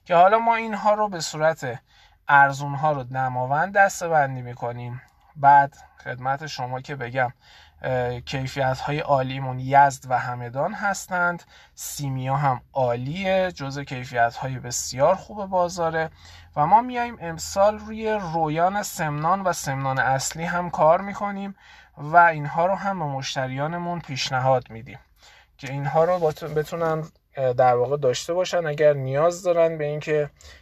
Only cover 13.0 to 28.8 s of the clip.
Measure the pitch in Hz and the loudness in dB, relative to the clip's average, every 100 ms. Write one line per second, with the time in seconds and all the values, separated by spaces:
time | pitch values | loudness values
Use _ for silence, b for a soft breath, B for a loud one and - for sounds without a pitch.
13 | 131 180 190 190 185 170 135 139 135 127 | -4 -4 0 0 0 -4 -8 -8 -8 -10
14 | 127 123 117 - 135 127 123 - - 127 | -4 0 2 0 -8 -8 -8 -8 -8 2
15 | 151 190 - 214 190 185 175 180 165 160 | 2 2 -4 -10 -4 0 0 -2 -2 -2
16 | 160 B B B B 147 151 214 247 247 | -4 B B B B -2 4 4 4 -2
17 | 240 226 165 160 - 196 202 214 214 220 | -6 -6 -10 -8 -4 2 2 2 -6 -6
18 | 220 214 175 165 156 160 180 208 202 - | -2 -2 -2 -2 0 2 0 0 -4 -4
19 | 156 147 165 196 185 170 147 135 135 131 | -4 -2 0 0 0 -2 -4 -4 -2 0
20 | 123 135 - 160 175 175 175 - 151 180 | 0 0 -2 -6 -4 -4 -4 2 4 4
21 | 202 196 202 196 196 B B B B - | 0 -6 -6 -6 -10 B B B B -14
22 | 147 170 170 151 143 160 180 185 196 190 | 2 6 6 4 -4 -2 0 0 -4 -4
23 | 147 135 135 143 127 131 151 175 175 170 | -4 -6 -6 -6 -4 -4 -4 -4 -6 -8
24 | - 131 - 131 131 127 - 113 120 - | -8 -8 -4 0 2 2 0 -12 -16 -18
25 | _ b b b b _ 131 139 143 160 | _ b b b b _ -10 -6 0 2
26 | 165 180 156 151 151 151 151 170 165 160 | 2 2 0 -2 -4 -4 -4 -4 -2 -2
27 | 156 _ _ 139 127 123 127 123 123 147 | -6 _ _ -2 0 4 4 4 2 0
28 | 131 120 - 175 180 175 156 147 | 0 0 -2 -2 0 0 -2 2